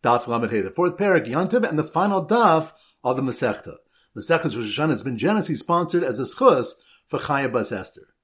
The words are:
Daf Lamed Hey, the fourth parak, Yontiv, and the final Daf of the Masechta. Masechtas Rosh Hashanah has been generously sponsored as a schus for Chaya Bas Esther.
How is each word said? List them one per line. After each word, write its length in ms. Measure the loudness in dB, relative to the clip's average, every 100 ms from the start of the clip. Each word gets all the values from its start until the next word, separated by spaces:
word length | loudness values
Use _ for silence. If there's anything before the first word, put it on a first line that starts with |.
Daf 240 | 4 2 2
Lamed 240 | -2 0
Hey, 120 | -2
the 80 | -2
fourth 260 | 0 -2 0
parak, 300 | 2 2 2
Yontiv, 420 | -4 0 0 0
and 100 | -2
the 60 |
final 420 | -2 0 2 0 2
Daf 460 | 4 6 4 0 _ _ _
of 120 | -2 -2
the 60 |
Masechta. 520 | -2 -2 -2 -4 -10 -20 _ _ _ -12
Masechtas 400 | 0 0 0 -4
Rosh 220 | -6 -2
Hashanah 140 | 0
has 100 | 0
been 160 | -2 -2
generously 380 | 0 0 -2 -6
sponsored 460 | -2 -2 0 0
as 160 | -2 -4
a 40 |
schus 540 | -6 4 4 4 0 -10 _ _ _
for 120 | -8
Chaya 340 | -2 -2 0
Bas 180 | -2 -4
Esther. 440 | -8 -10 -16 -20 _